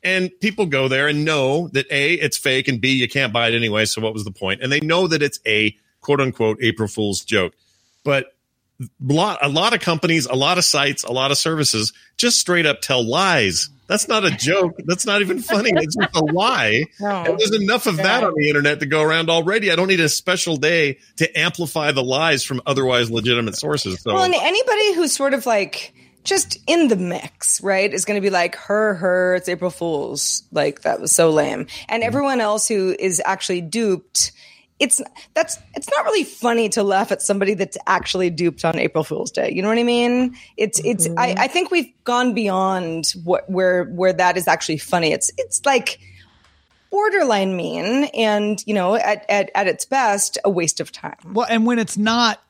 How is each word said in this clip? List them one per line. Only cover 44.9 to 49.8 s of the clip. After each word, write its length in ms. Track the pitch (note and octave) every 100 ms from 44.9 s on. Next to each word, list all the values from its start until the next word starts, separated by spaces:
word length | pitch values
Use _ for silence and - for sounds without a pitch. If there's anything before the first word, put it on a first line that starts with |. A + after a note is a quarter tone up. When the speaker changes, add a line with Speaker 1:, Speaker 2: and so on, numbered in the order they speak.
| F3+ D#3+
Speaker 2:
It's, 180 | D#3+ - -
it's, 220 | B4 -
like, 360 | - C4 - - - - - _ _ _ _ _ _
borderline 680 | G4 G#4+ G4 C#4+ G#3 F#3+ F#3
mean 480 | E3+ D#3+ F3 B3+ D4
and, 480 | - A3 G#3 G#3 G#3 -
you 80 |
know, 200 | G#3 F3+
at, 300 | A3 - G#3 -
at, 220 | G3+ G3
at 120 | - G3
its 180 | -